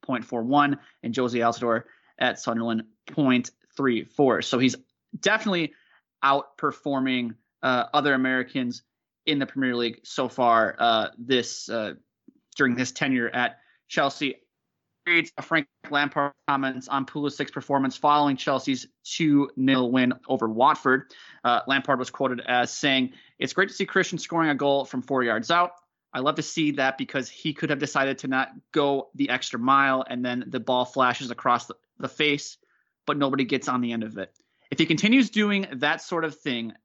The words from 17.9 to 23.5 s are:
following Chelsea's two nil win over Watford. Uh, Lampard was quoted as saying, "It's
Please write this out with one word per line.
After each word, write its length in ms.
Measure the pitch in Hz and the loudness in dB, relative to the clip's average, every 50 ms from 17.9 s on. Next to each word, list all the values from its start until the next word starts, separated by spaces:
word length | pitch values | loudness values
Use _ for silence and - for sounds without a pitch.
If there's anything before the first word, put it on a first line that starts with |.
| 127 - | -4 0
following 400 | - 147 147 147 147 143 139 131 | 2 4 6 6 4 2 2 0
Chelsea's 500 | - - 139 131 - - 135 123 - _ _ _ _ | 0 0 0 0 0 -2 -4 -4 -4 _ _ _ _
two 460 | - - - 170 156 143 143 143 135 - - | -12 -4 0 2 4 4 4 4 2 -2 0
nil 340 | 131 135 135 127 127 120 | 2 4 4 4 2 2
win 220 | 123 131 127 123 127 - _ - | 4 4 4 2 0 -2 _ -4
over 200 | 135 120 113 113 | -2 0 0 -2
Watford. 640 | 110 110 127 147 151 - - 139 127 135 - _ - - - - - - _ | 2 4 4 4 4 4 2 2 2 2 0 _ -20 -20 -20 -20 -20 -4 _
Uh, 180 | 127 120 117 - 123 | 2 2 2 2 0
Lampard 300 | 135 139 131 - 139 123 | 0 0 2 0 0 0
was 120 | 123 - | 0 -8
quoted 280 | - - 135 131 127 120 | -4 -2 -2 -2 -2 -4
as 320 | - - 123 123 120 120 | -2 0 2 2 2 0
saying, 420 | - - - 147 135 131 127 127 - - _ _ _ _ | -4 -2 0 2 2 2 0 -2 -4 -14 _ _ _ _
"It's 120 | - 131 | -6 -4